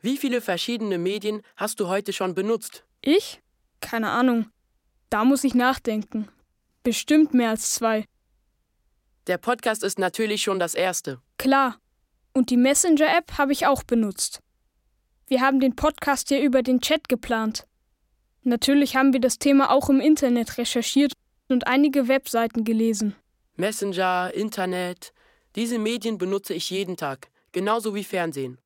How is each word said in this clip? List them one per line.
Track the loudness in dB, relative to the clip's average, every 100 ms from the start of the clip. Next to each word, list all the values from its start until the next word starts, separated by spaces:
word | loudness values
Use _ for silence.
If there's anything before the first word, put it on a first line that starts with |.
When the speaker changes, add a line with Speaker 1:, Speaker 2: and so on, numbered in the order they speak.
Speaker 1:
Wie | -4 -4
viele | -2 -2
verschiedene | -2 -4 -2 -4 -2 -2
Medien | -2 -2 -4 -6 _ -8
hast | -8 -4
du | -2
heute | -2 -4
schon | -4 -4
benutzt? | -2 -2 -2 -6 -18 _ _
Speaker 2:
Ich? | 2 2 0 -18 _ _ _ _
Keine | -8 -4 -2
Ahnung. | 2 2 2 -2 _ _ _ _ _ _
Da | 0
muss | 2 4
ich | 2
nachdenken. | 2 2 0 -2 -4 -4 -8 -10 _ _ _ _ _
Bestimmt | -4 -4 2 4 6
mehr | 4 2
als | -2 -4
zwei. | -2 0 0 -4 _ _ _ _ _ _ _ _ _ _ _ -6
Speaker 1:
Der | -4
Podcast | -2 -2 -2 -2
ist | -4 -2
natürlich | -4 -2 -4 -2
schon | -2 -2
das | -2
erste. | -2 -2 -2 -8 -12 _ _
Speaker 2:
Klar. | 0 2 2 -4 _ _ _ _ _
Und | -2 2
die | 4
Messenger-App | 4 4 4 4 4 2 -2 -2
habe | 0
ich | 2 2
auch | 0
benutzt. | 0 -2 -2 -4 -8 -8 _ _ _ _ _ _ _ _ _
Wir | 2
haben | 2 2
den | 2 2
Podcast | -2 0 -2 -2 0
ja | 0
über | 2 2
den | 2 0
Chat | 2 -2 0
geplant. | -4 -2 -2 -2 -6 -12 _ _ _ _ _ _ _
Natürlich | -2 0 2 2 4 4
haben | 4
wir | 4
das | 0 0
Thema | 2 4 4
auch | 2 4
im | 4
Internet | 4 4 2 0 -2 -6
recherchiert | -4 -4 0 2 2 0 _ _ _
und | -2 2
einige | 2 2 2 2
Webseiten | 0 0 -2 -2 -2
gelesen. | -2 0 0 0 -4 -6 _ _ _
Speaker 1:
Messenger, | -4 -4 -2 -6 -2 0 0 -2
Internet, | -4 -6 -4 -4 -4 -6 -8 -18 _ _ _ _ -8
diese | -4 -2
Medien | -4 -4 -6 -4
benutze | -4 -4 -4
ich | -8 -6
jeden | -6 -6 -6
Tag, | -8 -8 -14 _ _
genauso | -6 -2 -2 -2
wie | -6
Fernsehen. | -6 -4 -4 -6 -10 -12